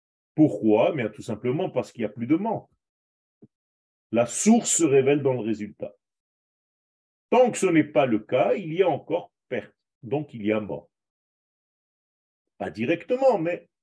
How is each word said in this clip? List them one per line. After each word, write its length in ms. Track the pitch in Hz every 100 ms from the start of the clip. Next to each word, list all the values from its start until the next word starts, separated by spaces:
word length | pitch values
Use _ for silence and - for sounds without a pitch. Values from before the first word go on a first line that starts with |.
| _ _ _
Pourquoi ? 580 | - 147 - 110 107 143
Bien, 160 | 151 107
tout 140 | -
simplement 480 | - 104 123 151 175
parce 200 | 123 113
qu'il 120 | -
n'y 40 | 107
a 40 |
plus 160 | 113 120
de 100 | 165
manque. 340 | 220 202 - _ _ _ _ _ _ _ - _ _ _ _ _ -
La 140 | 110 120
source 440 | - 208 233 -
se 140 | -
révèle 380 | 160 135 131 147
dans 100 | 131
le 80 | 123
résultat. 540 | 107 104 104 - - _ _ _ _ _ _ _ _ _ _ _ _ _ -
Tant 200 | 233 247
que 80 | -
ce 80 | 190
n'est 160 | 160
pas 220 | - 151 131
le 120 | 107
cas, 360 | - 127 190
il 200 | 240 160
y 80 | 170
a 60 | 180
encore 440 | 156 - 170 - _ -
perte. 260 | 117 - _ _ _
Donc, 320 | 110 143 147
il 100 | 120
y 80 | 104
a 80 | 107
mort. 300 | 101 - _ _ _ _ _ _ _ _ _ _ _ _ _ _ _ _ _ -
Pas 120 | 98
directement, 680 | 101 123 170 - 254 269 202
mais 300 | 160 175 _ _